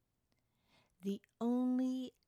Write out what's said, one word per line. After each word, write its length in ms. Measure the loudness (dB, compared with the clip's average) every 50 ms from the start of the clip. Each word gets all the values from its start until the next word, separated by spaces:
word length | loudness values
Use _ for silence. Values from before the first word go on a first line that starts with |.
| _ _ _ _ _ _ _ _ _ _ _ _ _ _ _ _ _ _ _ _ -6
The 180 | -6 -6 -6 _ -14 _ -4
only 760 | -2 0 2 2 2 2 2 2 2 0 0 -2 -4 -8 -10 _ _